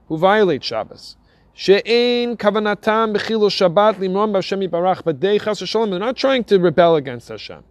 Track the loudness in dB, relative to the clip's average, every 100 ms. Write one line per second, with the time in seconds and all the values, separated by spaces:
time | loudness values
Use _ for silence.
0 | -10 0 2 4 2 0 -4 -8 -8 -14
1 | -20 -20 _ _ _ -4 2 2 4 2
2 | 2 0 -2 -2 -2 0 -2 -2 -2 0
3 | 0 -2 -2 0 0 2 2 4 2 2
4 | -2 -2 0 -2 -2 -4 -2 0 0 0
5 | -4 -2 0 0 -2 -6 -4 -2 -2 -2
6 | -4 -4 -2 -2 2 2 4 4 4 4
7 | 0 -10 -12 -14 -14 -18 _